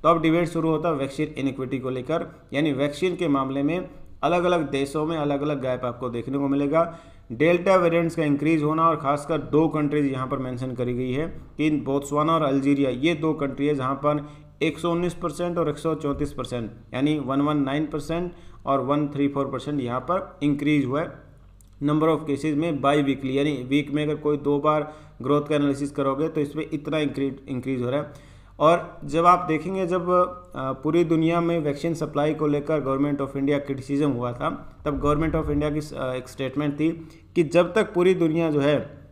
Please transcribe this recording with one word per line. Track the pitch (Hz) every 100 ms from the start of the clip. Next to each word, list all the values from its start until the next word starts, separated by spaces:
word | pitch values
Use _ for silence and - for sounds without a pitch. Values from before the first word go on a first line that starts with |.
तो | 156
अब | 170
डिबेट | 160 165 165
शुरू | 170 160
होता | 151 170
है |
वैक्सीन | 147 135 - 151 131
इनइक्विटी | 135 131 127 135
को | 127
लेकर, | 131 123 165 - - -
यानी | 135 151
वैक्सीन | 143 143 - 185 170
के | 165
मामले | 139 135 139
में | 143 175 170 - - -
अलग-अलग | 147 175 175 175 139
देशों | 139 139 156 156
में | 165
अलग-अलग | 147 143 147 143
गैप | 127 123
आपको | 123 120 127
देखने | 117 113 139
को | 139
मिलेगा। | 139 143 160 165 - - - -
डेल्टा | 117 160 175 185 185
वेरिएंट्स | 170 170 165 165
का |
इंक्रीज | 151 139 147 160
होना | 147 160 165
और | 156
खासकर | 139 147 143 156
दो | - 147 160
कंट्रीज | 156 147 151 139
यहाँ | 131 131
पर | 135
मेंशन | 127 123 131
करी | 123 123
गई | 123 127
है | 135 160 - - -
कि | 156
बोत्सवाना | 147 135 139 143 147 151
और | 165
अल्जीरिया, | 147 139 139 139 135
ये | 123 156
दो | 156 160
कंट्री | 151 139 127 143
है |
जहाँ | 147 127
पर | 139 147 151 147 - - -
एक | 160 151
सौ | 175
उन्नीस | 170 175
परसेंट | 175 175 143 175 175
और | 151
एक | 143
सौ | 160
चौंतीस | 151 143 139 143
परसेंट, | - 120 123 110 - -
यानी | 123 147 151
वन | 127 135
वन | 147 151
नाइन | 135 147 156
परसेंट | 156 143 165 180 - - - -
और | 135
वन | 127 147 147
थ्री | 143 143
फ़ोर | 139 135
परसेंट | 135 147 147
यहाँ | 120 127
पर | 127 185 - -
इंक्रीज | 143 143 147 151
हुआ | 123 139
है | 165 - - - - - - -
number | 143 151 160
of | 151
cases | 151 139 156
में | 147 170 139
bi-weekly, | 139 147 139 135
यानी | 131 135 147 135 123
वीक | 143 143
में | 147
अगर | 151
कोई | 151 151 147
दो | 143 143
बार | 151 151 147 - - -
ग्रोथ | 127 147
का | 143 147
एनालिसिस | 143 135 139
करोगे | - 135 135 160
तो | 160
इसमें | 143 151 151
इतना | 151 147 156
इंक्रीज, | 147 147 139 131 -
इंक्रीज | 127 127 127
हो | 120
रहा | 139
है। | 151 - - - - -
और | 147 170 160 -
जब | 143 160 175
आप | 170 156
देखेंगे, | 156 165 190 180
जब, | 185 175
अ, | 180 180 - - - 131
पूरी | 135 151 165
दुनिया | 165 160 160 170
में | 170 170
वैक्सीन | 147 143 170
सप्लाई | 160 151 147 151
को | 156 151
लेकर | 147 147 156
Government | 135 135 147 143 135
of | 143
India | 139 143 143
क्रिटिसिज्म | 135 123 139 147
हुआ | 120 120
था, | 120 151 - - -
तब | 151 139
Government | 143 147 160 160
of | 147
India | 147 151
की | 151
स-, | 147
अ, | 139 131
एक | 127 127
स्टेटमेंट | - 131 139 147 143
थी | 160 165 - - -
कि | -
जब | 151 165 180
तक | 220 208
पूरी | 175 180
दुनिया | 180 165 160 165
जो | 147
है | 139 147 - - -